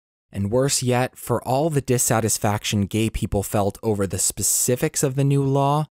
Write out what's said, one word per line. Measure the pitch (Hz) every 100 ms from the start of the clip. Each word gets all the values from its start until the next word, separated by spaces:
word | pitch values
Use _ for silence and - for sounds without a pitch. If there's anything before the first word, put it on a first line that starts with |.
| _ _ _
And | 98 101
worse | 123 139 -
yet, | 123 120 127 -
for | - 117 -
all | 131 165
the | 143
dissatisfaction | - 120 - 113 110 - 110 104 - 104 95
gay | 107 110
people | - 104 101
felt | - 107 101 -
over | 113 101 98
the | 90
specifics | - - 98 - - 123 156 -
of | 143
the | 135
new | 139 139
law, | 139 139 139 147 151